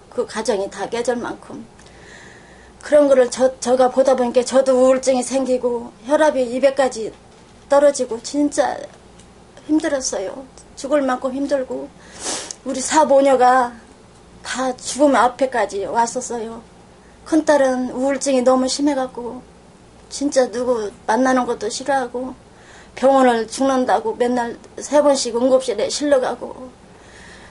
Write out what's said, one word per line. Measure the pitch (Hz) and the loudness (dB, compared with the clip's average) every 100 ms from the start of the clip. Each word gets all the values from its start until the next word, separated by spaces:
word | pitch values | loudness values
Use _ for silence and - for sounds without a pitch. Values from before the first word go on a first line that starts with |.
| - | -12
그 | - 226 | -8 -6
가정이 | 214 220 208 196 | -6 -2 -2 -4
다 | - 185 | -8 -8
깨질 | 233 240 240 | -6 -4 -4
만큼. | - - - 226 226 - - - - - - - - - - - | -6 -12 -14 -18 -18 -20 -20 -20 -20 -20 -20 -20 -20 -20 -20 -18
그런 | - 294 285 | 2 4 6
거를 | 262 240 | 6 4
저, | - 254 - | 2 0 0
저가 | 240 254 254 | 0 2 4
보다 | 254 269 254 | 4 2 2
보니까 | 247 240 | 2 0
저도 | 240 254 269 254 | 2 2 4 4
우울증이 | 262 262 262 262 | 4 4 2 0
생기고 | 247 262 254 254 247 240 240 - | 0 -2 -2 -2 -2 -4 -8 -14
혈압이 | 226 294 311 262 247 | -2 2 2 2 -2
이백 | 247 269 277 | 0 0 2
까지 | 262 220 208 - - - - - - | -2 -2 -10 -12 -20 -20 -20 -18 0
떨어지고 | 277 285 277 247 226 | 4 4 2 -2 -6
진짜 | - 285 294 294 - - - - - - - - - - - | -6 -2 0 0 -2 -4 -12 -20 -20 -20 -20 -20 -20 -16 -2
힘들었어요. | 311 320 277 262 190 190 - 262 - - - | -2 0 -4 -4 -6 -8 -10 -16 -20 -20 -14
죽을 | 269 294 | -2 0
만큼 | 269 254 269 | 0 -2 -4
힘들고 | 262 277 285 254 262 277 - - - - - - - | -6 -4 -4 -4 -8 -12 -18 -20 -14 -10 -10 -12 -14
우리 | 254 262 | -10 -8
사모녀가 | 254 302 294 269 277 262 247 254 240 240 - - - - - - | -2 2 4 4 4 4 4 4 0 -6 -20 -20 -20 -20 -20 -20
다 | - 240 262 254 | -12 -6 -6 -6
죽음 | - 247 294 240 | -8 2 4 4
앞에까지 | 240 - 262 247 202 202 180 | 2 0 -2 -2 -4 -4 -4
왔었어요. | 226 233 254 240 240 220 226 - - - - - - | -2 -2 -2 -8 -8 -10 -14 -18 -20 -20 -20 -20 -20
큰딸은 | - 320 302 294 262 254 254 | -2 0 2 4 2 0 -4
우울증이 | 240 269 269 277 262 | -4 -2 -2 0 0
너무 | 247 262 254 | 4 2 2
심해갖고 | 262 285 269 262 - 240 254 - - - - - - - | -2 -2 -2 -4 -8 -12 -14 -18 -20 -20 -20 -20 -20 -16
진짜 | - 285 269 240 | -6 -2 0 0
누구 | 214 247 240 208 - - | -2 -2 -2 -4 -8 -2
만나는 | 226 262 254 | 0 2 2
것도 | 240 240 214 | 0 -4 -6
싫어하고 | - 269 269 247 247 254 254 - - - - - | -6 -2 -2 -2 -8 -10 -12 -20 -20 -20 -20 -20
병원을 | - 262 269 254 233 220 | -2 2 6 4 4 -2
죽는다고 | - 269 262 247 196 220 | -2 0 0 2 0 0
맨날 | 214 247 247 233 214 - - | -2 -2 -2 -4 -8 -16 -14
세 | - 285 | -2 2
번씩 | 285 277 240 226 | 4 2 0 0
응급실에 | 262 254 262 208 208 | 2 2 0 -4 -4
실려가고 | - 294 277 240 240 247 - 254 - - - - - - - - | -4 0 2 0 -6 -10 -14 -18 -20 -20 -20 -20 -20 -20 -20 -20